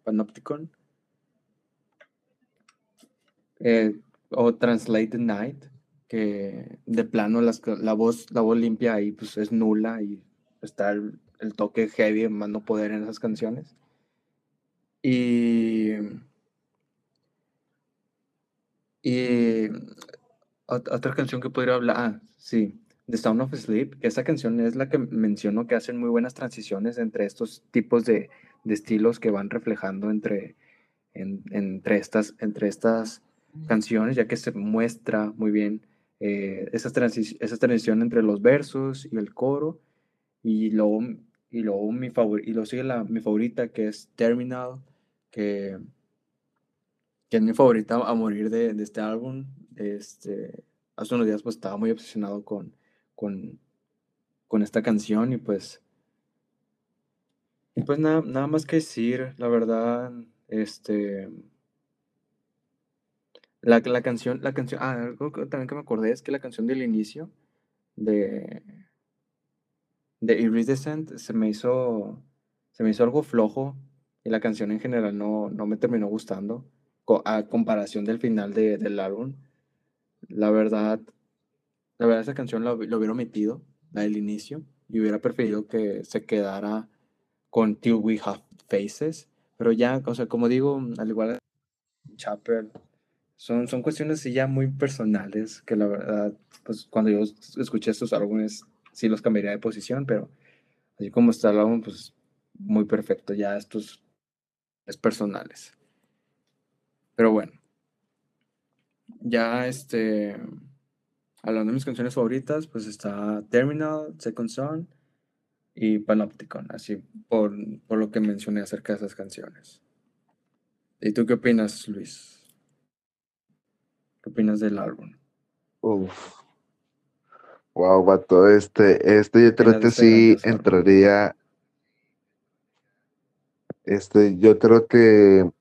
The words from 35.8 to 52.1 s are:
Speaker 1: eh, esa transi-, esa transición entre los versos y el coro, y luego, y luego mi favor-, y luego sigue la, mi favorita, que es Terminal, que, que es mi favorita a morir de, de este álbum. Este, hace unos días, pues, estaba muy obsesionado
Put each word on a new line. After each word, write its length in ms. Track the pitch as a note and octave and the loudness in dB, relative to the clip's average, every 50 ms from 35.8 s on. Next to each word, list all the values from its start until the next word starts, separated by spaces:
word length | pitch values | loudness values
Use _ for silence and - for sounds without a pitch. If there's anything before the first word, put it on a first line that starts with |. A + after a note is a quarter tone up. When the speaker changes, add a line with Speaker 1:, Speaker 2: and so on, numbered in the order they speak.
| - _ _ _ _ _ _ _ | -12 _ _ _ _ _ _ _
Speaker 1:
eh, 480 | G#2+ G#2 G2+ G2+ G2 G2 F#2+ F#2+ F#2 - | -4 -4 -4 -4 -4 -6 -8 -8 -8 -8
esa 180 | - A2+ - A#2+ | -8 -6 -6 -4
transi-, 480 | - B2+ B2 A#2 A2 A#2 A2 G#2 - - | -2 0 0 0 0 -4 -6 -6 -6 -10
esa 160 | - G#2+ A#2 | -8 -8 -2
transición 460 | A2 - B2 A#2+ A2+ G#2+ A2+ A2 A2+ | 0 2 2 2 2 0 0 0 2
entre 200 | A#2 A#2 A#2 A#2 | 0 2 2 2
los 200 | A2 G#2+ G#2 G2+ | 2 2 0 4
versos 640 | G#2 B2 C3+ C#3+ C#3 C#3 - C3+ C3+ C3+ C3 C3+ - - | 4 4 4 4 0 -4 -6 -6 -6 -6 -6 -10 -12 -8
y 60 | A#2 | -6
el 160 | A2 G#2 G#2 | -6 -6 -8
coro, 480 | - - B2 C3 C#3 C#3+ D3+ D#3+ E3 - _ _ _ _ _ _ _ _ _ _ _ _ | -6 -4 -2 -2 -2 -2 -4 -6 -8 -10 _ _ _ _ _ _ _ _ _ _ _ _
y 280 | _ A2+ A2 G#2+ A2 A2 | _ -2 -2 0 0 0
luego, 320 | G#2+ G#2+ G#2+ G#2 G#2+ A2 A#2+ B2 A2 - - _ _ _ _ _ | 0 2 2 2 2 0 -4 -6 -10 -14 -18 _ _ _ _ _
y 100 | - A#2 | -8 -6
luego 320 | A2 G#2+ G2 G2 G#2 G#2+ | -4 -4 -4 -2 -4 -4
mi 160 | A#2 B2 B2+ B2 | -6 -6 -8 -4
favor-, 320 | A#2+ B2+ A#2 G#2+ G#2 G#2+ | 0 0 0 0 0 -2
y 100 | - A2+ | -4 -4
luego 120 | A2 A2+ G#2+ | -6 -6 -6
sigue 180 | - B2+ B2+ | -4 -6 -6
la, 220 | B2+ C3 B2 A#2 A2 | -4 -4 -4 -6 -4
mi 160 | G2 A2+ A2+ | -4 -6 -4
favorita, 480 | A2 A#2 G#2+ G#2+ A#2 A#2+ A#2 - A#2+ A2+ | -2 -2 0 0 -2 -2 -4 -6 -6 -6
que 200 | - - G#2+ G#2 | -4 -6 -6 -6
es 200 | G#2 - - _ _ | -6 -10 -20 _ _
Terminal, 640 | - A#2 A#2 A#2+ B2 B2 B2+ B2+ B2+ B2+ B2+ B2+ C3+ C3+ _ _ _ _ _ _ _ _ _ | -2 0 0 0 -2 -4 -8 -8 -10 -10 -12 -14 -16 -20 _ _ _ _ _ _ _ _ _
que, 480 | _ A2+ G#2 G#2 G2+ G2+ G2 G2 F#2+ F#2 - - _ _ _ _ _ _ _ _ _ _ _ _ _ _ _ _ _ _ _ _ _ _ _ _ _ _ _ _ | _ -6 -4 -4 -4 -6 -8 -10 -12 -14 -16 -20 _ _ _ _ _ _ _ _ _ _ _ _ _ _ _ _ _ _ _ _ _ _ _ _ _ _ _ _
que 80 | - | 0
es 60 | A2+ | 2
mi 100 | G#2+ A2+ | 2 2
favorita 440 | A2+ - C#3 B2+ A#2 A2 G#2 - A2+ | 4 6 6 6 6 2 0 -2 -2
a 180 | B2 A#2 A2+ A#2+ | -2 0 0 -2
morir 340 | A2+ A2 A2 G#2 G#2 G#2+ G#2+ | -2 -2 -2 -4 -4 -4 -4
de, 240 | A2+ A2+ A#2 A2+ | -2 -2 -2 -2
de 100 | G#2+ G#2+ | -2 -6
este 200 | G#2 G2+ - A2 | -8 -8 -8 -8
álbum. 420 | G#2+ A2 A2 A2+ B2 C3 C3 C3+ C3+ C3+ C3+ - - _ - | -6 -6 -6 -8 -8 -10 -12 -12 -14 -16 -18 -20 -20 _ -14
Este, 880 | - G#2 G2+ G2+ G#2 - - - _ - - G2 G#2 A2 - - - _ _ _ _ _ _ _ | -10 -8 -8 -8 -10 -14 -18 -20 _ -12 -12 -10 -10 -12 -14 -16 -20 _ _ _ _ _ _ _
hace 180 | - A2 G#2 B2 | -14 -8 -4 -2
unos 120 | A#2+ A2+ | 0 0
días, 160 | G#2+ G#2+ G#2+ | 0 -2 -2
pues, 140 | - A#2+ A2 | -6 -10 -12
estaba 200 | - - G2 G2 | -10 -10 -10 -6
muy 140 | G2+ A2 A2+ | -4 -2 -2
obsesionado 520 | A2+ A2 - - | -4 -4 -8 -14